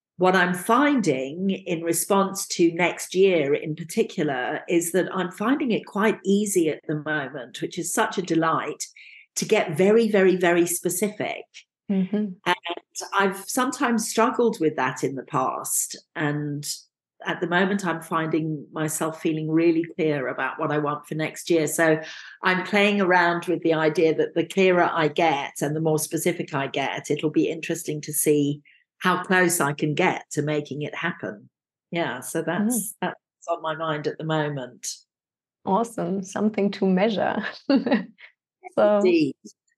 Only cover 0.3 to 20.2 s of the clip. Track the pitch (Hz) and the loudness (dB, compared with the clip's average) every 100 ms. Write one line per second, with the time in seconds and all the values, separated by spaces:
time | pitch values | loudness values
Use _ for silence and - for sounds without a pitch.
0.3 | 185 180 180 - 240 285 277 165 131 135 | 4 2 0 2 4 4 4 2 0 -2
1.3 | 165 196 190 - 165 170 165 - 196 147 | -4 -2 -2 -4 -4 -2 -2 2 2 2
2.3 | - - - 170 170 170 - - 180 196 | -2 -6 2 2 2 0 -2 -4 2 4
3.3 | 170 139 143 165 151 160 226 226 - 151 | 4 2 -2 -4 -8 -4 -2 -2 -2 -2
4.3 | 131 120 151 - 170 165 190 170 185 180 | -2 -4 -6 0 0 2 0 0 -2 -6
5.3 | - 214 294 269 185 - 202 220 - 190 | -4 -2 0 0 -2 -2 0 0 2 2
6.3 | 202 208 190 156 - - 151 147 151 131 | 2 2 0 0 -2 -6 -6 -4 -4 -4
7.3 | 139 120 - - - 160 - 147 - 180 | -10 -14 -10 -8 -6 -4 -2 -2 -2 -2
8.3 | 165 160 143 120 - - - - - _ | 0 2 0 -4 -8 -12 -16 -20 -20 _
9.3 | - 165 208 170 151 190 226 226 208 185 | -8 0 0 2 2 6 6 6 6 6
10.3 | 180 175 175 170 - 175 170 208 208 107 | 4 4 4 2 0 -4 -2 -2 -2 -6
11.3 | - - - - _ - 196 185 208 214 | -8 -14 -20 -20 _ -2 0 0 -2 -4
12.3 | 180 175 180 170 175 - - 185 196 196 | -4 -2 -2 -4 -10 -12 -14 -4 0 0
13.3 | 190 - - 247 - 262 226 - - 240 | 0 -4 -2 -2 0 0 0 0 2 2
14.3 | 254 233 - 160 147 131 139 135 135 - | 2 0 2 0 0 -4 -2 -4 -4 -4
15.3 | 139 127 127 - - - - _ 165 151 | -2 -2 -4 -4 -4 -4 -10 _ -4 -4
16.3 | 147 147 147 147 - - _ _ _ 185 | -2 -4 -6 -8 -10 -14 _ _ _ -8
17.3 | 165 175 175 190 196 180 165 - 165 160 | -4 0 2 2 0 -2 -4 -4 -2 0
18.3 | 160 160 151 - 165 156 - 156 151 170 | 0 -2 -6 -8 -4 -4 -2 -4 -2 -2
19.3 | 156 156 160 170 165 165 - 156 147 | -2 0 4 4 2 0 -2 0 0